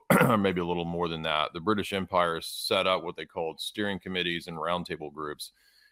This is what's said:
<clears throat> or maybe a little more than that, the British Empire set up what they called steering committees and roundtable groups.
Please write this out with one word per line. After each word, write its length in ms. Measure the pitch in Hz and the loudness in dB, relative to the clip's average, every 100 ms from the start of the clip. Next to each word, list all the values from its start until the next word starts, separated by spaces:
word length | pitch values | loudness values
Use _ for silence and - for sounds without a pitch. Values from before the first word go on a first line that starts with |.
| - | 4
<clears throat> 120 | - | 6
or 160 | 127 110 | 6 6
maybe 240 | 98 90 | 4 2
a 40 | 85 | 0
little 200 | 87 85 | 0 -2
more 240 | 85 85 | -2 -2
than 120 | 80 | -2
that, 280 | 80 76 73 | 0 0 0
the 60 | 87 | -2
British 320 | 82 104 90 | 0 0 0
Empire 480 | 98 90 92 85 82 | -2 0 2 2 0
set 460 | - - - 101 92 | -6 -6 0 2 4
up 160 | 92 | 2
what 140 | 82 - | 0 -8
they 80 | - | -8
called 340 | 95 82 - | -4 -4 -6
steering 400 | - - 104 95 | -8 -4 -2 -4
committees 480 | 95 92 87 85 85 | -4 -2 -2 -2 -6
and 100 | 82 | -6
roundtable 560 | 80 87 85 78 76 | -2 -2 -2 -8 -8
groups. 380 | 71 76 73 - _ _ _ _ | -10 -10 -10 -14 _ _ _ _